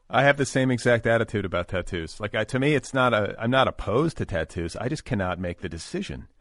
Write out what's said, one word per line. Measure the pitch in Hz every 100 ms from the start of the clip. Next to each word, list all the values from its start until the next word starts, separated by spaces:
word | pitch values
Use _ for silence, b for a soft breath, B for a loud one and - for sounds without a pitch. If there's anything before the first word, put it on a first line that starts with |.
| -
I | 120
have | 139 143
the | 135
same | 135 131
exact | 120 127 117 113
attitude | 113 110 107
about | 95 87 87
tattoos. | 95 85 90 78 -
Like, | 104
I, | 113
to | 110 127
me, | 139
it's | 147 -
not | 135 127
a, | 110 101 -
I'm | 117
not | 131 113
opposed | - - 110 160 -
to | 95
tattoos. | 90 78 - 85 -
I | 120
just | 151
cannot | - 113 92 87
make | 90 85
the | 92
decision. | 82 - 175 196 64 - _